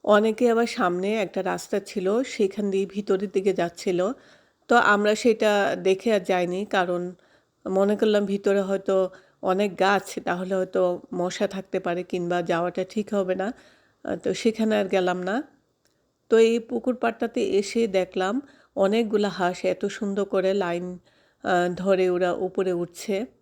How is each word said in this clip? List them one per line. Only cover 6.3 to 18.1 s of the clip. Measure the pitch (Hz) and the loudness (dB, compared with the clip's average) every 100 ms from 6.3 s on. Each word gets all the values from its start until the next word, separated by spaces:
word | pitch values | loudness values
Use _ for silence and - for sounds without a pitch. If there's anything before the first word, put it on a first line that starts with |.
| 185 180 180 208 | 0 0 -4 -2
কারণ | 202 180 175 180 180 _ _ _ _ - | -2 0 -2 -4 -10 _ _ _ _ -2
মনে | 190 196 208 | 2 2 2
করলাম | 220 208 202 | 2 2 0
ভিতরে | 196 196 196 | 0 2 2
হয়তো | 190 196 196 190 185 - _ _ | 0 -2 0 2 0 -4 _ _
অনেক | 185 185 208 170 | -2 0 0 2
গাছ, | 190 202 190 - | 2 2 0 -8
তাহলে | - 175 185 | -4 -4 -2
হয়তো | 190 185 190 180 180 - | -2 -2 0 0 -2 -6
মশা | 180 175 - 196 | -4 -4 -2 -4
থাকতে | 190 190 190 | -4 -6 -4
পারে | 185 175 | -4 -4
কিংবা | 180 185 175 175 | -4 -4 -2 -2
যাওয়াটা | 170 170 175 175 | 0 0 -2 -4
ঠিক | 185 - 202 | -4 -4 -2
হবে | 202 185 | -2 0
না। | 185 196 - - _ _ _ | -2 -4 -6 -18 _ _ _
আহ, | - 165 | -8 -4
তো | - | -4
সেখানে | - 226 220 220 214 | 0 0 0 0 0
আর | |
গেলাম | 190 190 180 180 | 2 0 0 -2
না। | 180 226 - _ _ _ _ _ _ _ _ | -2 -4 -6 _ _ _ _ _ _ _ _
তো | 226 | 4
এই | 226 233 | 6 2
পুকুর | 226 240 254 247 | -2 -4 -2 -2
পাড়টাতে | 233 220 226 247 | -4 -2 -4 -2
এসে | 202 196 196 233 226 | 0 0 0 -2 0
দেখলাম | 185 180 | 0 -2